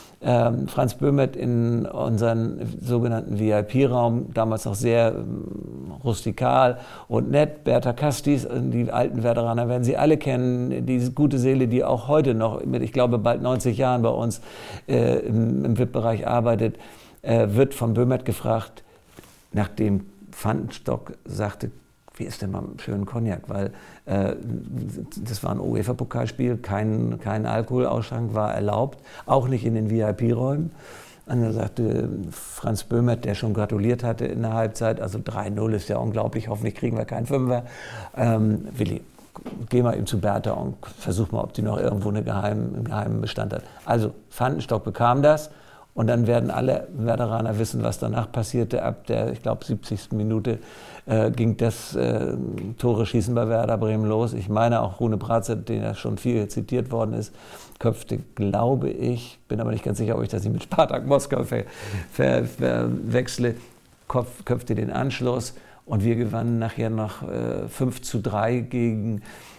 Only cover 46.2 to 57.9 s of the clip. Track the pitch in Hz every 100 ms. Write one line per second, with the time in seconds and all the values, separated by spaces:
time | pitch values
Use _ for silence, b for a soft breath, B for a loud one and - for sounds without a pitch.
46.2 | 113 120 120 - - - - 165 113 123
47.2 | 117 113 113 107 113 123 113 113 117 113
48.2 | 110 - 110 127 113 - 120 113 - 113
49.2 | 113 123 120 107 - 110 - 104 - 113
50.2 | 107 110 120 110 B B B B - 110
51.2 | 110 120 113 - 117 107 - - 123 113
52.2 | - 120 120 - 98 117 120 110 110 123
53.2 | 101 117 113 113 117 110 110 110 107 110
54.2 | 117 120 95 104 117 117 110 - 120 107
55.2 | - 113 - 110 107 110 110 104 117 104
56.2 | 123 117 101 - 107 123 117 113 110 113
57.2 | 110 - B B B B 117